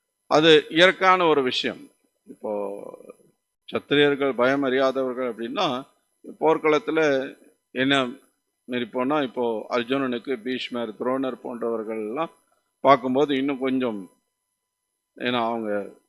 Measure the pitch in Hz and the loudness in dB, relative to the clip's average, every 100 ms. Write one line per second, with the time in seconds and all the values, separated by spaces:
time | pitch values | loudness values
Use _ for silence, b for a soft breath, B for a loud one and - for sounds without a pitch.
0 | _ _ - 139 165 151 - 160 185 175 | _ _ 2 4 8 6 6 4 4 4
1 | 185 185 170 143 127 - 123 90 - _ | 4 4 4 2 2 -2 -4 -8 -14 _
2 | _ _ - - 107 104 101 101 - - | _ _ -20 -12 -6 -6 -6 -10 -14 -18
3 | - - _ _ _ _ - 110 - 143 | -20 -20 _ _ _ _ -10 -8 0 2
4 | 147 135 139 117 127 139 139 131 135 131 | 4 2 0 2 2 2 0 2 2 0
5 | 127 123 123 110 117 170 175 127 - _ | -4 -4 -6 -6 -6 -4 -2 -4 -10 _
6 | _ _ 151 - 151 160 156 147 - 160 | _ _ -20 -2 0 2 2 0 0 0
7 | 156 135 139 - _ _ _ 123 135 139 | 2 0 -2 -10 _ _ _ -2 2 2
8 | 127 - _ _ _ _ - 123 113 127 | 0 -6 _ _ _ _ -8 -6 -4 -2
9 | 127 151 131 127 117 110 - 123 117 139 | 0 0 -2 -2 -2 -4 -4 -4 -2 -2
10 | 131 120 139 123 117 127 - 120 113 101 | -2 -4 -4 -6 -4 -6 -6 -6 -6 -4
11 | 123 131 135 117 127 120 117 113 107 110 | -4 -2 -4 -6 -10 -6 -4 -4 -6 -8
12 | 107 135 165 _ _ _ _ _ 131 139 | -6 -6 -8 _ _ _ _ _ 4 4
13 | 127 131 147 135 143 131 131 131 123 104 | 4 0 0 0 -2 -4 -2 -2 -2 -6
14 | 90 _ _ _ _ _ _ _ _ _ | -10 _ _ _ _ _ _ _ _ _
15 | _ - 123 123 113 117 107 104 95 - | _ -8 -4 -2 -2 -4 -4 -4 -6 -14